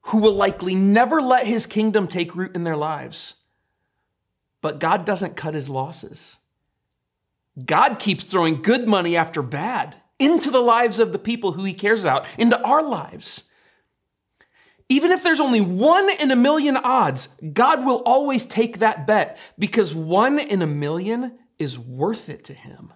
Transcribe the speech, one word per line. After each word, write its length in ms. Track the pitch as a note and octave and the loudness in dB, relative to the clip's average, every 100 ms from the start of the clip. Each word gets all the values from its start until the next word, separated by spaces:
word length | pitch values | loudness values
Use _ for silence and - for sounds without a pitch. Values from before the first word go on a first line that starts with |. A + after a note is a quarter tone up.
| - | 0
who 120 | A3 | 4
will 140 | G#3+ | 4
likely 420 | G3 G3 - F3+ F#3+ | 4 0 0 -2 2
never 460 | G3 G#3 B3 D#4 | 4 4 4 2
let 260 | B3+ B3+ A3+ | 4 2 2
his 180 | A3+ - | -2 0
kingdom 420 | G#3+ A3 G#3 F3 | 0 2 0 0
take 280 | F3 E3+ E3+ | -4 -4 -4
root 200 | F#3 F3 | -6 -4
in 80 | |
their 140 | E3+ D3+ | -4 -2
lives. 580 | D3+ D3 B2+ - - - _ _ _ _ _ _ _ _ _ _ _ _ | -4 -6 -10 -12 -12 -14 _ _ _ _ _ _ _ _ _ _ _ _
But 180 | D#3 C#3+ | -8 -4
God 260 | D#3+ G3 E3+ | 0 0 0
doesn't 300 | F#3 F#3 - | -2 -4 -6
cut 200 | D#3+ D3+ | -6 -6
his 140 | C3+ | -6
losses. 680 | C3 C#3 E3 G2+ - - - _ _ _ _ _ _ _ _ _ _ _ - B2+ | -6 -6 -10 -16 -18 -18 -20 _ _ _ _ _ _ _ _ _ _ _ -16 -2
God 340 | D#3 D#4+ A3+ | 2 2 2
keeps 240 | F#3+ F#3 | -2 -4
throwing 380 | - F#3 E3 D3+ | -2 0 0 0
good 260 | G3 B3 A3+ | 2 2 2
money 300 | G3+ E3+ E3+ | 0 2 0
after 240 | E3 D#3+ | 0 -4
bad 540 | B2+ C#3+ G3 A#3+ C#3 - _ _ | -6 -6 -4 -4 -6 -10 _ _
into 320 | C#4 E4+ D4 | 2 4 2
the 100 | B3+ | 2
lives 380 | A#3+ A3+ A#3+ G3 | 4 4 2 2
of 120 | G#3+ | 0
the 80 | F3+ | 0
people 340 | - A#3 G3+ | -4 -4 -4
who 100 | D#3+ | -4
he 100 | G3 | -6
cares 300 | F#3+ G3+ A3 | -2 0 2
about, 220 | F3 C3+ - - | 2 0 -2 2
into 240 | A#3 A#3 | 2 4
our 200 | A3 D4 | 2 2
lives. 640 | D#4 G3 C#3 - - - _ _ _ _ _ _ _ _ _ _ _ _ _ _ _ | 2 -6 -8 -10 -8 -8 _ _ _ _ _ _ _ _ _ _ _ _ _ _ _
Even 240 | C4+ E4+ | -4 0
if 120 | F4+ | 0
there's 160 | F4+ D4+ | 0 0
only 200 | D#4 A#3 | 2 0
one 500 | F#3 F3+ C#4 F4+ G4 | 0 2 2 4 2
in 220 | F#4 D4 | 0 0
a 40 | B3+ | 4
million 420 | C4 D#4 D4 C4 | 4 2 0 0
odds, 520 | A#3+ C4 E3 C3 - _ D#3 | 0 2 0 -2 -10 _ -8
God 320 | C#3+ B3+ D4+ B3+ | 2 2 2 0
will 160 | B3 A#3 | 0 2
always 400 | C4 C#4+ C4 A#3+ | 2 2 -2 -2
take 340 | - A#3 A3+ | -2 -2 2
that 280 | A3 - C#3 | 0 0 0
bet 300 | G#3+ D#3 - - - | 2 0 -6 -20 -6
because 360 | - A#3 F3+ | -2 0 0
one 460 | E3 D#3+ F3+ B3 D4 | -2 0 2 2 0
in 220 | C4+ G3 | 0 -2
a 60 | D#3+ | -2
million 680 | D3 D3 E3 F#3+ A#3 B3+ B3 _ _ | -2 -4 -4 -4 -4 -6 -12 _ _
is 180 | D3 B2 | -8 -8
worth 520 | A#2+ B2+ F3 A3 - | -12 -4 -4 -4 -10
it 160 | - - | -16 -18
to 80 | |
him. 400 | C#3 A2 - E3 | -20 -20 -20 -20